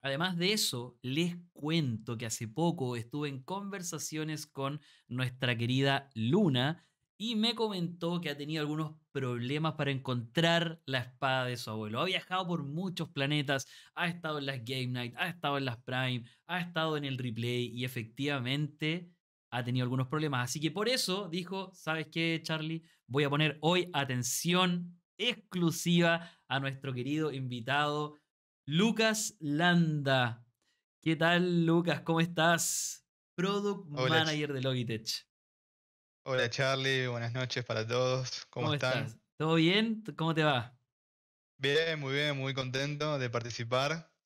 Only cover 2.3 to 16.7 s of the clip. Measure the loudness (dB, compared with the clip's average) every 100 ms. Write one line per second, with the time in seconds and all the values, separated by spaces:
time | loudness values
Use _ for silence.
2.3 | -6 -6 0 0 2 -2 -4 -6 -6 -6
3.3 | -6 -8 -8 -6 -8 -8 -8 -6 -4 -4
4.3 | -6 -8 -6 -6 -6 -12 -20 _ -4 -4
5.3 | -2 -2 0 2 4 4 2 -2 -2 2
6.3 | 6 6 4 2 -2 _ _ _ _ -4
7.3 | 0 0 2 0 0 -2 -2 -2 -2 -2
8.3 | -6 -4 -2 0 0 -2 -6 _ -4 -2
9.3 | -2 0 0 0 0 0 -2 0 -2 0
10.3 | 2 4 4 2 -6 -4 -4 -4 -4 0
11.3 | 2 0 -2 -4 -4 -4 -2 0 -2 -2
12.3 | -4 -2 -2 -4 -6 -6 -6 -8 -2 0
13.3 | 2 2 0 -2 -16 -18 -4 -4 -2 -4
14.3 | -4 -4 -6 -4 -4 -2 -4 -6 -4 -6
15.3 | -2 -2 0 -2 -4 -4 -2 0 -2 -6
16.3 | _ _ -6 -4